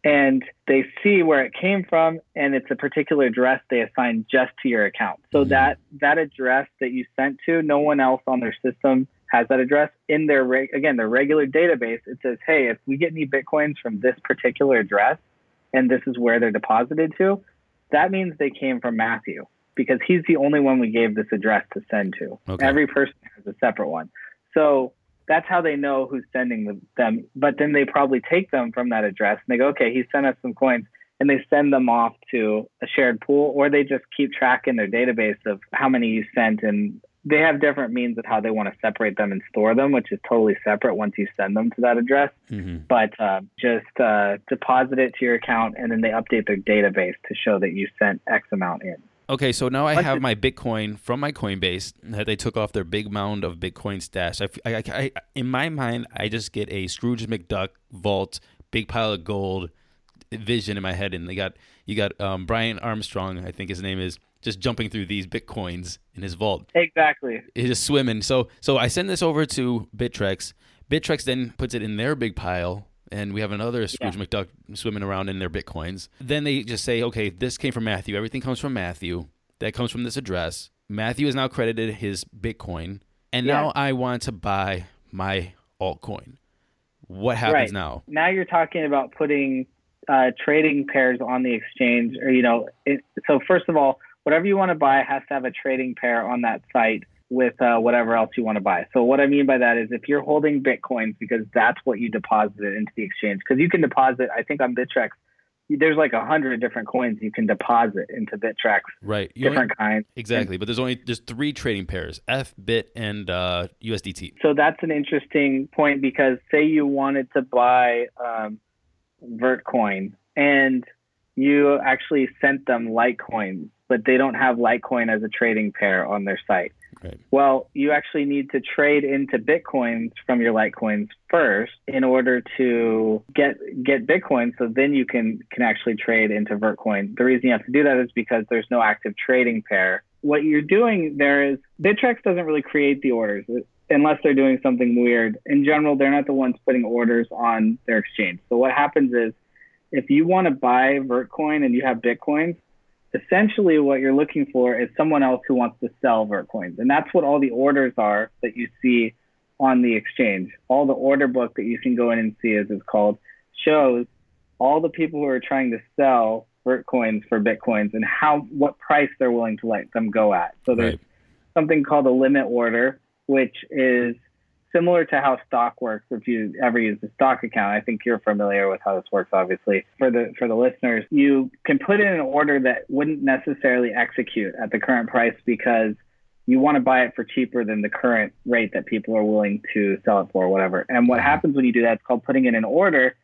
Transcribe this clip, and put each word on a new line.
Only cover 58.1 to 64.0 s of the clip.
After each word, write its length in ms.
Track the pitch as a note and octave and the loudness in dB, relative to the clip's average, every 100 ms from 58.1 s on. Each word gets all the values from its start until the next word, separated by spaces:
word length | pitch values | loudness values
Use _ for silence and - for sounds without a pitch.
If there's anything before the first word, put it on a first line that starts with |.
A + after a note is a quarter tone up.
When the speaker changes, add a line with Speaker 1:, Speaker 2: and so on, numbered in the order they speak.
| G2 F#2+ - _ _ - | -2 -4 -10 _ _ -8
Speaker 2:
big 180 | A2+ G#2+ | -6 -4
pile 240 | A#2 A2 | -4 -4
of 120 | G2+ | -4
gold 460 | E2 G2+ G2 F#2+ F2 _ _ _ _ _ - | -6 -6 -4 -4 -8 _ _ _ _ _ -18
vision 440 | A2 G#2 A#2+ G2 G2+ | -14 -4 -4 -4 -6
in 60 | |
my 100 | F#2+ | -6
head, 220 | F2 G2 | -6 -6
and 140 | F2+ F2 | -8 -10
they 60 | |
got, 200 | F#2+ F#2 - _ _ - | -8 -8 -10 _ _ -8
you 80 | |
got, 240 | A2 G2+ - | -4 -4 -4
um, 260 | G2 F#2+ F#2 | -6 -6 -4
Brian 320 | A2+ A2+ G#2 | -2 -2 -4
Armstrong, 580 | A#2 G#2+ G2+ G2 F#2+ F2+ F2+ | -6 -6 -8 -8 -8 -8 -12
I 60 | |
think 180 | F2 F#2+ | -12 -10
his 100 | F2+ | -8
name 180 | F#2+ F#2+ | -6 -6